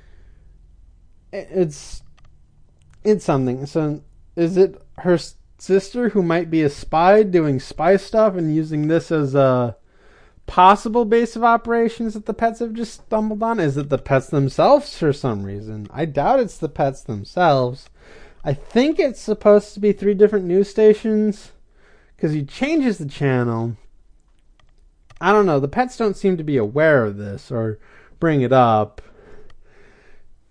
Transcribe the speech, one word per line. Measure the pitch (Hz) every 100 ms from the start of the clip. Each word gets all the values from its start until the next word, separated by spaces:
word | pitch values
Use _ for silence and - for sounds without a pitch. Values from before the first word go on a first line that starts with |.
| - - - - - - - - - _ _ - _
i-, | 196 -
it's, | 185 170 143 - - - - - - _ _ _ _ - -
it's | 214 214 -
something. | 139 127 127 139
So | 165 151 147 - - - -
is | 170 185
it | 190 - - -
her | 180 170
s-, | - - _ _
sister | - 190 196 247 233
who | 208
might | 170 165 165
be | 160
a | 151
spy | - - 160 180 214
doing | 208 175 151 131
spy | - - 165 196
stuff | - 220 220 185
and | 156 156
using | 156 151 151
this | 165 160
as | 160 139 139
a | 135 127 120 - _ _ - _ _ _ -
possible | - 185 403 233 233
base | 220 233 233 226
of |
operations | 233 233 233 233 226 226 226
that | 208 214
the |
pets | 214 226 226
have | 233
just | 220 226
stumbled | - - 220 214 208
on? | 226 226
Is | 156 139
it | 143
the | 131
pets | - 135 -
themselves | 147 135 - 185 285 - -
for | 156
some | 135 131 104
reason? | 98 101 107 107 104
I | - 160
doubt | 139 165 269
it's | 214 -
the | 151
pets | - 139 135
themselves. | - 107 98 - 175 139 123 135 - _ - - - -
I | 147
think | 139 - 226 285 320
it's | 294 208
supposed | - 208 214 208 202
to | -
be | 208
three | 202 196
different | 196 208 208 180
news | 185 196
stations, | - 214 208 220 214 214 202 - - _ _ _ _ _ _
'cause | 165
he | 151 143
changes | - 277 320 262 175
the | 143
channel. | - 139 127 120 113 117 113 - - _ _ _ _ _ _ _ _ _ _ _ -
I | 175
don't | 214 196
know. | 143
The | 139
pets | 226 247 -
don't | 220 190
seem | 196 180
to | 151
be | 135
aware | 104 139 160 143
of | 107 101
this | 104 98 -
or | 120 113 107 - - _ -
bring | 165 147
it | 123
up | 131 123 110 104 - - - - - - - - - - _ - - - - _